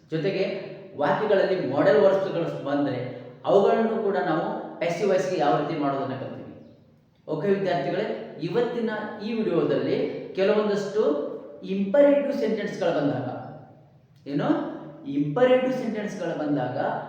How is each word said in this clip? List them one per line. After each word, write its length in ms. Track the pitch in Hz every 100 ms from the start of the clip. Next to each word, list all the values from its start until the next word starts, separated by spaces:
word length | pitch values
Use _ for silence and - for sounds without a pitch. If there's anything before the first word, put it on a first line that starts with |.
| -
ಜೊತೆಗೆ 640 | 160 190 185 202 196 - - - 139
ವಾಕ್ಯಗಳಲ್ಲಿ 760 | 147 - 208 196 180 185 131
ಮಾಡೆಲ್ 280 | 139 147 143
ವರ್ಬ್ಸ್‌ಗಳು 640 | 147 196 190 165 156 - 139
ಬಂದ್ರೆ 560 | 143 143 123 127 - - - -
ಅವುಗಳನ್ನು 580 | 196 - 226 220 202
ಕೂಡ 140 | 202 185
ನಾವು 600 | 175 160 - - - -
ಪ್ಯಾಸಿವ್ 320 | 170 - 208
ವಾಯ್ಸ್‌ಗೆ 300 | 185 - 175
ಯಾವ 180 | 143 151
ರೀತಿ 220 | 147 156
ಮಾಡೋದನ್ನ 340 | 143 135 127
ಕಲ್ತೀವಿ. 640 | 127 - - - - - - _ _ _ _ -
ಓಕೆ 200 | 156 202
ವಿದ್ಯಾರ್ಥಿಗಳೇ, 880 | 190 185 175 - 185 214 - - -
ಇವತ್ತಿನ 480 | 156 196 240 240 220 214 - - 214
ಈ 80 |
ವಿಡಿಯೋದಲ್ಲಿ 960 | 226 - 165 143 131 135 190 - - - 185
ಕೆಲವೊಂದಷ್ಟು 1000 | 196 214 208 196 - 214 247 - - - - -
ಇಂಪರೇಟಿವ್ 680 | 185 196 196 285 285 285 262
ಸೆಂಟೆನ್ಸ್‌ಗಳು 640 | - 214 202 202 - 175 151
ಬಂದಾಗ, 480 | 139 123 - - - - - - - - _ _ 135
ಏನು, 180 | 147 - 330 - - - - 139
ಇಂಪರೇಟಿವ್ 680 | 143 143 - 254 254 254
ಸೆಂಟೆನ್ಸ್‌ಗಳು 680 | - 226 214 196 190 170 147
ಬಂದಾಗ 380 | 151 143 123 - - -